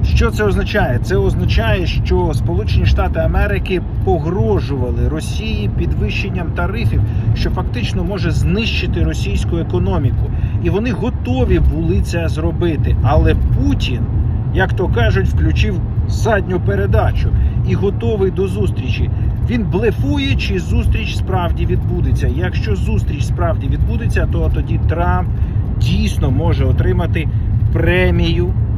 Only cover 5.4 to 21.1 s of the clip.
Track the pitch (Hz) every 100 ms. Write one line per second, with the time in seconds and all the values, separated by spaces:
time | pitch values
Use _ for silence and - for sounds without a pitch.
5.4 | 214 214 202 - 175 - 214 214 202 185
6.4 | 170 - 190 - - - - - - -
7.4 | - - - - 202 190 175 202 175 147
8.4 | 151 185 220 - 160 160 - 156 - 190
9.4 | 185 170 156 180 180 175 151 - - -
10.4 | - - 170 175 240 214 240 - - 254
11.4 | 247 180 147 156 165 - - 175 165 151
12.4 | 165 165 170 147 - - - - 165 156
13.4 | - - 285 - - - - - - -
14.4 | - - 185 - 185 - 226 202 185 -
15.4 | - - 214 202 - - - - - 208
16.4 | 190 180 - 196 196 196 - - - -
17.4 | - - - - 202 190 233 214 190 160
18.4 | 196 208 190 - - - - - - -
19.4 | - 240 180 156 226 - 277 285 269 269
20.4 | 226 196 160 233 220 - -